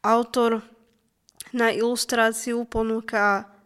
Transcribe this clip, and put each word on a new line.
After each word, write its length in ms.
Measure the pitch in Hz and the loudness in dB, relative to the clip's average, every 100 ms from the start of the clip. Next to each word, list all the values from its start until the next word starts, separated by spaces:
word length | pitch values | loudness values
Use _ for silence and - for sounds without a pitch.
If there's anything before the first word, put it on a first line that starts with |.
autor 600 | 208 233 233 247 233 226 - _ _ _ _ _ _ _ - | 2 2 2 0 0 0 -6 _ _ _ _ _ _ _ -10
na 160 | 247 226 | 0 0
ilustráciu 960 | - 233 240 - 240 226 226 - 233 233 | 2 0 -2 -2 2 0 0 -4 -4 -4
ponúka 800 | 220 226 226 220 220 202 196 - - | -2 -2 -2 -2 0 2 2 -4 -20